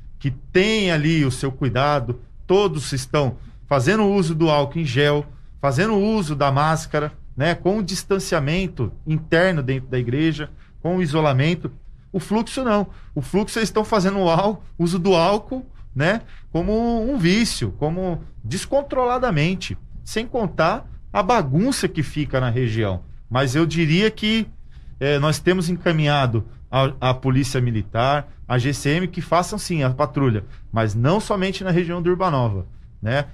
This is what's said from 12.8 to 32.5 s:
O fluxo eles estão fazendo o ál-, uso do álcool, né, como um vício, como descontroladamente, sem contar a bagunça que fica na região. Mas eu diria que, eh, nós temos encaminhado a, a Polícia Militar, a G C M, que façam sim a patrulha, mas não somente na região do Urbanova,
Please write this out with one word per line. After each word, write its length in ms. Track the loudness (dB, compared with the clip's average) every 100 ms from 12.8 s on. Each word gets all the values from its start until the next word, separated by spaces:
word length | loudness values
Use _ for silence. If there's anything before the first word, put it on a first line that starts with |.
| 0 -8 -10
O 80 | -8
fluxo 360 | -2 0 0 0
eles 100 | 0
estão 160 | 0
fazendo 340 | 2 2 2 2
o 100 | 2
ál-, 340 | 4 2 -2 -8 -2
uso 200 | 0 2
do 160 | 4
álcool, 500 | 4 4 2 -2 -10 -10 -16 -8
né, 280 | -2 0 0 -4 -18 -6
como 560 | -2 0 0 0 0 0
um 60 | 0
vício, 560 | 2 2 0 -2 -4 -2
como 440 | -4 -2 -4 -6 -8 -12
descontroladamente, 1300 | -8 -6 -2 -2 0 0 0 2 2 2 2 0 -6 -10 -12 -14
sem 240 | -6 -6 -4
contar 600 | -2 -2 2 2 0 -6 -16 -6
a 100 | -2
bagunça 640 | 2 2 2 2 2 0 -2
que 140 | -2
fica 380 | -4 -4 -2 0
na 100 | 0
região. 520 | 0 0 0 0 -2 -8 -16 -4
Mas 260 | 0 2
eu 100 | 2
diria 460 | 2 2 2 4 2
que, 360 | 2 0 0 -2 -8 -18 -18 -16 -4
eh, 200 | 0 2
nós 180 | 2 2
temos 300 | 2 2 0
encaminhado 760 | 0 0 2 4 4 2 0 -4 -12 -4
a, 400 | 0 0 0 -2
a 40 |
Polícia 460 | 0 2 2 2 0
Militar, 680 | 0 -2 -2 0 2 2 -2 -12 -2
a 100 | 0
G 140 | 0
C 160 | 0 0 0
M, 100 | 0
que 140 | -4
façam 380 | 0 2 2 -4
sim 240 | -4 0
a 60 | 0
patrulha, 540 | 0 0 2 2 2 -4 -14 -6
mas 220 | -2 0
não 260 | 2 2 2
somente 420 | 0 0 0 -2
na 80 | 0
região 320 | 2 0 0
do 80 | 0
Urbanova, 560 | 2 2 2 0